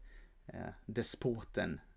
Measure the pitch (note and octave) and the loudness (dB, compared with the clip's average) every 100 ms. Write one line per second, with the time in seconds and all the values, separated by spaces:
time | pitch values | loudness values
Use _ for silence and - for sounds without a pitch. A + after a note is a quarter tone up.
0 | - - - - - F2+ F2 - - A2 | -16 -16 -18 -16 -10 -6 -6 -6 -2 2
1 | A2+ - C3 A#2 - - F2+ D2+ - | 4 4 2 0 0 0 0 -2 -8